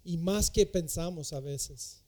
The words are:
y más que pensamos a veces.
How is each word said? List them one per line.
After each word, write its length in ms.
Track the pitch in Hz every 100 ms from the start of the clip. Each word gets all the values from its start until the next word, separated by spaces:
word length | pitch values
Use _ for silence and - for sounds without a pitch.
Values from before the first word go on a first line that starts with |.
y 140 | - 170
más 340 | 175 208 208
que 140 | - 196
pensamos 680 | 190 160 - 170 175 143
a 100 | 143
veces. 600 | 139 139 - 135 - -